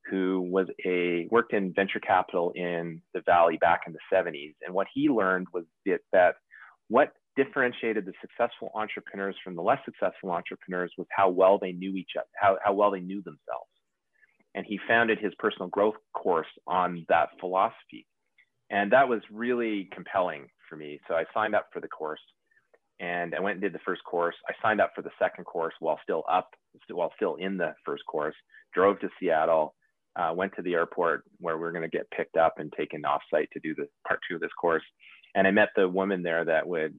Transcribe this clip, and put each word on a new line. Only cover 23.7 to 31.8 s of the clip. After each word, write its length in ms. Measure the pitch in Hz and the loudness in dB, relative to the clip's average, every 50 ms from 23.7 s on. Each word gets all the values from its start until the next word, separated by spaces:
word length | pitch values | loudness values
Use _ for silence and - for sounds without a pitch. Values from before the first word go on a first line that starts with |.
| 82 | -6
the 80 | - - | -6 -6
first 180 | 95 90 - - | -6 -6 -6 -6
course. 320 | - - 85 85 85 - - - - | -4 -2 -2 -2 -2 -4 -6 -8 -10
I 40 | - - - | -8 -2 -2
signed 180 | 110 107 104 | 0 2 2
up 120 | 92 - - | 2 0 0
for 80 | - 90 | -6 -12
the 80 | 85 - - | -12 -4 -2
second 260 | - 90 - - 87 | -2 -2 -2 -6 -12
course 300 | - - 85 80 80 - - | -10 -6 -4 -4 -4 -6 -4
while 180 | 82 80 78 - - | -4 -2 -2 -2 -4
still 220 | - 90 82 - - | -4 -4 -4 -2 0
up, 220 | 90 92 - - - _ _ _ _ _ _ | 0 0 -2 -4 -10 _ _ _ _ _ _
st-, 120 | - 90 | -10 -6
while 160 | 87 85 - - | -4 -4 -4 -2
still 200 | - 110 90 73 | -2 -2 -2 -2
in 200 | 73 90 95 98 | -4 -4 -4 -4
the 180 | 92 85 76 73 - _ | -2 -4 -4 -4 -6 _
first 200 | 80 73 71 - | -8 -8 -8 -8
course, 280 | - - 78 76 78 - - _ _ _ - - _ - | -8 -6 -4 -4 -4 -6 -8 _ _ _ -20 -20 _ 2
drove 260 | 87 95 101 101 - | 4 6 6 4 2
to 80 | - 90 - - | -2 -8 -8 -4
Seattle, 560 | 95 87 80 78 80 82 82 80 78 78 - _ _ _ _ _ _ _ _ | 0 2 2 4 4 4 4 4 2 0 -4 _ _ _ _ _ _ _ _
uh, 160 | 90 87 82 82 | -4 -4 -2 -2
went 180 | 90 95 101 - | -2 -2 -4 -4
to 60 | - 87 | -6 -4
the 120 | 90 87 | -2 0
airport 500 | 82 85 - - - 87 82 78 - - _ _ - | 0 0 0 0 0 0 0 0 -2 -4 _ _ -10
where 180 | 90 85 80 | -6 -6 -4
we 60 | 80 85 | -4 -4
were 100 | 85 85 | -4 -4
gonna 160 | 87 | -4